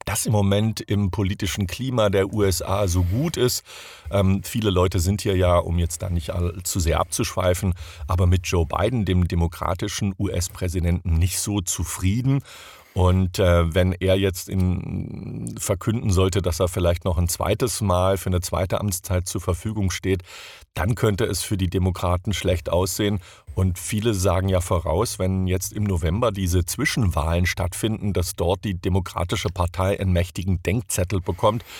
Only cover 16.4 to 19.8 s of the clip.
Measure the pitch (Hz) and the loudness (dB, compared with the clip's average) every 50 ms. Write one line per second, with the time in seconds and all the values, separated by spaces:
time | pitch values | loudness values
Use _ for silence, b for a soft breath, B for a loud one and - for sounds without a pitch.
16.4 | 87 90 85 - 95 90 - 98 87 85 87 - - 95 85 87 87 85 - - | 0 0 0 0 0 0 0 2 2 2 2 2 0 -2 0 0 0 0 -2 -2
17.4 | - 87 104 - 135 110 - - 107 98 90 90 92 95 98 95 - 95 90 90 | -2 -2 0 0 0 -2 -2 0 0 2 2 4 4 2 2 0 0 -2 -2 -2
18.4 | - - 90 82 95 90 113 - 101 104 90 - - - 92 90 90 - - 101 | -2 -2 -2 -2 -2 -2 -2 -2 -2 -2 -4 -4 -4 -2 -2 -2 -2 -4 -6 -4
19.4 | - - 87 - - 110 107 107 | -4 -4 -4 -4 -4 -6 -4 -2